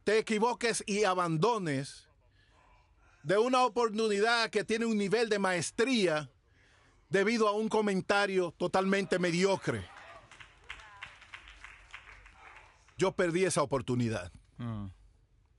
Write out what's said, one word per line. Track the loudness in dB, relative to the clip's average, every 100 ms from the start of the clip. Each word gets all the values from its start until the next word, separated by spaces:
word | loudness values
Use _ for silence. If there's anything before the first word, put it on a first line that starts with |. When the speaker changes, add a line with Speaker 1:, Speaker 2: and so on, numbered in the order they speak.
Speaker 1:
te | 0 0
equivoques | 2 0 0 0 -2 -2 -2
y | 0
abandones | 2 2 0 2 2 0 -2 -4 -6 -12 -20 _ _ _ _ _ _ _ _ _ _ _
de | 0 2
una | 2 2
oportunidad | 2 2 -2 0 0 2 2 2 0
que | -2
tiene | -2 -2 0
un | -2
nivel | 0 0 0
de | 0
maestría | 0 -2 -2 -2 0 2 2 0 -4 _ _ _ _ _ _ _ -2
debido | 0 2 2 2
a |
un | 0 0
comentario | 0 2 0 0 2 2 0 -2 -2
totalmente | -2 0 2 2 0 0
mediocre. | 0 2 2 0 -2 -4 -6 -16 -20 -20 -20 -20 -20 -20 -20 -20 -20 -18 -18 -20 -20 -20 -20 -20 -20 -20 -20 -20 -20 -20 -20 -20 -20 -20 -20 _ _ -4
Yo | -2
perdí | 0 0 2 2
esa | 2
oportunidad. | 0 -2 -2 -2 0 -2 -8 -16 -20 -12
Speaker 2:
Mm. | -10 -8 -10 -14 -20 _ _ _ _